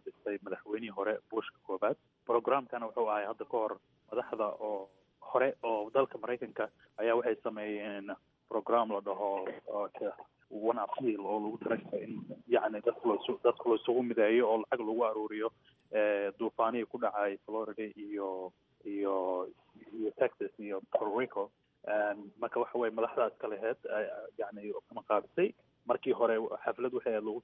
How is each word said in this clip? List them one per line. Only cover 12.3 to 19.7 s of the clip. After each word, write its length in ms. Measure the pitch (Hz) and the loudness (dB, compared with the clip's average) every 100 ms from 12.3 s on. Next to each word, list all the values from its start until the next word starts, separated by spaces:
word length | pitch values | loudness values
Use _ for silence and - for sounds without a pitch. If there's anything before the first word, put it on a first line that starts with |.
| - - | -12 2
yacni 300 | 120 110 107 117 | 2 2 0 0
dadka 160 | - 117 | 2 2
loo 80 | 101 - | 0 0
su-, 140 | 127 | 2
dadka 220 | 120 - 120 | 2 4 4
loo 100 | 113 | 4
isugu 280 | - 120 | 4 2
mideeyo 420 | 120 113 107 113 113 | 2 4 6 6 6
oo 120 | 113 | 4
lacag 240 | 104 123 110 | 2 -2 -2
lagu 160 | 113 113 | 2 2
aruuriyo, 440 | 110 107 107 113 - _ _ _ | 0 -4 -4 -4 -6 _ _ _
eh, 380 | 107 107 101 101 - | 2 4 2 0 -2
duufaanihii 480 | 113 - 113 120 107 | -2 2 2 0 -4
ku 140 | 123 | -2
dhacay 360 | 110 104 101 95 - | -2 2 0 -2 -4
Florida 380 | 110 107 107 107 107 | -4 -4 -6 -8 -8
iyo, 560 | 101 104 98 92 92 - _ _ - | -8 -4 -4 -4 -8 -12 _ _ -6
iyo, 640 | 101 98 95 92 90 92 - _ | -2 0 2 0 -2 -4 -10 _